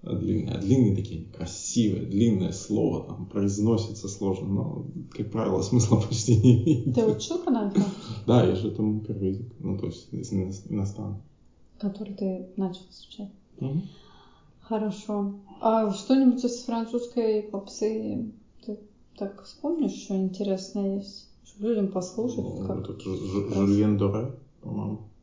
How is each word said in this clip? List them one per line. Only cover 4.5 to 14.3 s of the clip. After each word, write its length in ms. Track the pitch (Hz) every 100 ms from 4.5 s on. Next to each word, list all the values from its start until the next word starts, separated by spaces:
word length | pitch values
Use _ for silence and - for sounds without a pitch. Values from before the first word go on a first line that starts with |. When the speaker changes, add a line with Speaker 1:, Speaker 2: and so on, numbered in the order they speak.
| 98 - - - - -
Speaker 1:
как 180 | - 101
правило, 300 | 110 113 -
смысла 360 | - 123 104 107
<laughs> 120 | -
почти 280 | 107 - 107
не 100 | 127 117
имеет. 220 | - 151 -
Speaker 2:
Ты 120 | 240 220
учил 320 | - - 349
канадском? 520 | - 233 202 202 202 - 117 110 -
Speaker 1:
Да, 180 | 120
я 120 | 95 95
же, 120 | 104
это 120 | -
мой 200 | 107 107
первый 280 | - 98 95
язык, 180 | 98 - -
ну, 160 | 98 98
то 100 | -
есть 200 | - -
ино-, 400 | - - 98 92 - -
иностранный. 480 | 107 98 - 101 101 - _ - _ - -
Speaker 2:
Который 360 | 202 - 202
ты 340 | - 190 185 - -
начал 280 | 190 - -
изучать. 400 | - - - 202 - _ -
Speaker 1:
Мгм. 240 | 135 147 196 - - - -